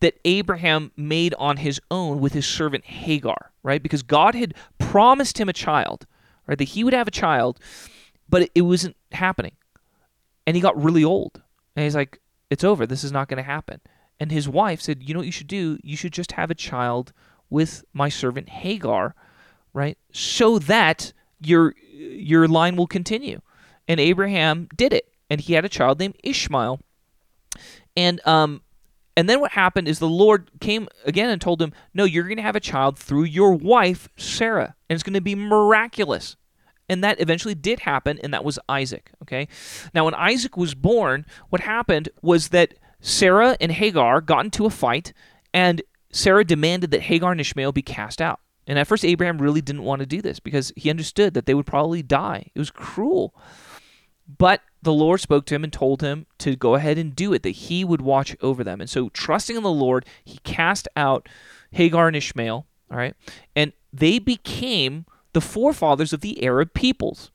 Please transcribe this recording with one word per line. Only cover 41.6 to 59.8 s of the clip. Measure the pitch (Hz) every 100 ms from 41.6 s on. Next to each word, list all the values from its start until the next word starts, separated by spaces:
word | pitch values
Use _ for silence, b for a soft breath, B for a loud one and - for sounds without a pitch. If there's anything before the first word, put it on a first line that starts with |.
happened | 208 226 240 160 156 -
was | 160 170 151
that | 175 170 _ b b
Sarah | - - 190 190 247 254
and | 165
Hagar | 160 214 165 117 226
got | 156 143
into | 160 - 214
a |
fight, | - 127 147 - b b b b
and | 180 180 170 - _ _
Sarah | - 208 196
demanded | 175 156 160 180 175
that | 147
Hagar | - 165 180
and | 175
Ishmael | 143 139 135
be | 139
cast | - - 107 -
out. | 165 - _ _ -
And | 143
at | 147
first, | 214 175
Abraham | 175 175 160
really | 143 151
didn't | 139 143
want | 104 135
to | 135
do | -
this | - -
because | - 139 131 -
he | 151
understood | 160 156 - 202
that | 127 127
they |
would | 139 139
probably | 139 156 170
die. | 135 139 196 - -
It | -
was | 143
cruel. | - - - 247 370 - B B B B B B B B _ -
But | 143 180 196 _ _
the | 160
Lord | 151 156 190
spoke | - 143 -
to |
him | 147
and | 156
told | - 135 135
him | 147 147 156 -
to | 147 131
go | 123
ahead | 135 151 151
and | 160 135
do | 196
it, | 190
that | 92
he | 98 - 170
would | 185 160
watch | 131 135 135 -
over | 131 127
them. | 101 92
And | -
so, | 135 117
trusting | - - 175 - 233
in |
the | 208
Lord, | 151